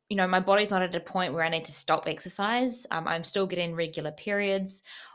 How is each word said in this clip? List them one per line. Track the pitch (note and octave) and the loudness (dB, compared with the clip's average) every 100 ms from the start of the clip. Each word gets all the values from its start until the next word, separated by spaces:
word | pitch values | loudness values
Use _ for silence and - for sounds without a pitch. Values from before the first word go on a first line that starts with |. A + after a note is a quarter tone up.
| - | -4
you | G3 | 0
know, | F#3 | 4
my | F#3 | 4
body's | F#3+ G3+ G#3 | 6 6 6
not | G3 | 2
at | F#3 F3 | 2 -2
a | |
point | E3+ F#3 F3+ | -4 -2 0
where | E3 | 0
I | E3 | 0
need | E3 D#3+ | 0 -2
to | |
stop | D3 - D#3+ - | -4 0 0 0
exercise. | D#3+ F3+ - G3+ A#3+ B3+ A#3 - | -6 -6 -2 0 2 0 -2 -4
Um, | D#3+ E3 | -4 -2
I'm | E3 | -2
still | E3 G3+ F#3+ | 0 0 0
getting | F3+ E3+ E3 | 0 -2 -2
regular | E3 D#3+ D3+ | -4 -4 -6
periods, | D3+ - G3+ G3+ G3 F#3+ - - - - | -6 -4 0 2 0 0 -6 -10 -16 -18